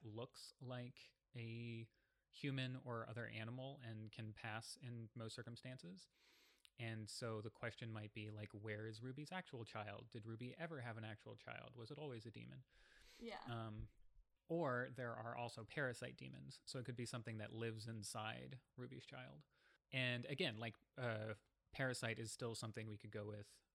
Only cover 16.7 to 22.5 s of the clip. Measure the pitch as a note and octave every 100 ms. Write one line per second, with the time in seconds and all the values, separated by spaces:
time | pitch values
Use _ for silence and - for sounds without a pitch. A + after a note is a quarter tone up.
16.7 | C3+ B2 A#2 A#2 B2 A#2 A2 G#2+ A2+ A#2
17.7 | A2 A2 A2+ G2+ A2+ A2 A#2+ C3 C3 -
18.7 | - B2 C3+ - C3+ B2+ C#3+ - _ -
19.7 | - _ C3+ B2+ A#2+ B2 C#3+ E3+ G#2+ A2+
20.7 | - _ - B2 G#2+ A2 G2+ - _ _
21.7 | - C3 B2 A#2 A2+ A2+ - A#2+